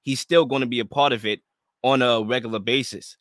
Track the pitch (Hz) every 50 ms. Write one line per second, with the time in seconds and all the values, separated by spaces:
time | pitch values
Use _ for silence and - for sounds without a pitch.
0 | _ 135 135 127 - _ 170 170 160 123 135 135 131 120 123 120 113 - - 143
1 | 143 143 123 110 107 107 104 - _ _ _ _ _ _ _ _ - 127 135 131
2 | 127 123 117 113 110 107 127 127 117 113 113 107 95 117 127 139 123 - - 95
3 | - - - _